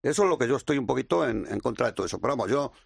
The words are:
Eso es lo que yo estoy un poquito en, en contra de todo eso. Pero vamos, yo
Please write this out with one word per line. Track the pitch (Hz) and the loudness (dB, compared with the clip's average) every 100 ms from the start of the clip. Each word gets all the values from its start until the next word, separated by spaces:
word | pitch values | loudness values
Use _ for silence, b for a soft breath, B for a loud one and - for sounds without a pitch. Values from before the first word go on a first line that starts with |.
Eso | 135 156 | -2 2
es | 190 | 2
lo | 156 | 4
que | 120 | 2
yo | 135 | 0
estoy | - 139 | 0 -2
un | 120 | 0
poquito | 127 127 170 139 | -2 0 0 2
en, | 110 - | -2 -4
en | 101 | -4
contra | 127 113 120 | -4 0 -2
de | |
todo | 101 90 | 0 -4
eso. | - | -2
Pero | 120 | -2
vamos, | 139 98 | -2 0
yo | 139 135 b | 0 -2 b